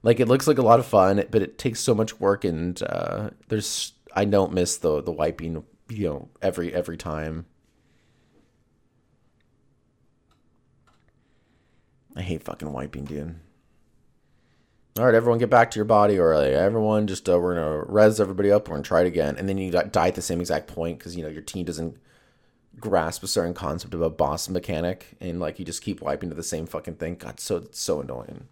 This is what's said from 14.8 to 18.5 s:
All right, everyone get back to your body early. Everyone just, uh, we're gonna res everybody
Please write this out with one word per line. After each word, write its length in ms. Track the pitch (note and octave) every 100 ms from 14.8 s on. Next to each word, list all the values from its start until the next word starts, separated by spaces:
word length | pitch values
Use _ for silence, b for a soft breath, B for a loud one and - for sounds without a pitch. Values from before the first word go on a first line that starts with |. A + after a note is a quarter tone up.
| _ -
All 60 | B2
right, 100 | A2+
everyone 240 | A#2 A#2
get 100 | A#2
back 220 | A#2+ A#2+
to 80 | A2
your 60 | G#2+
body 340 | G#2+ G#2 G2
early. 340 | E2 D#2 C#2
Everyone 540 | C2+ F#2+ A2+ G#2+ G#2+ G#2+
just, 200 | F#2+ -
uh, 120 | F2
we're 160 | F2 F2
gonna 280 | D#2 D2+ -
res 320 | G#2 G#2+ A2
everybody 320 | G2 F#2+ G2+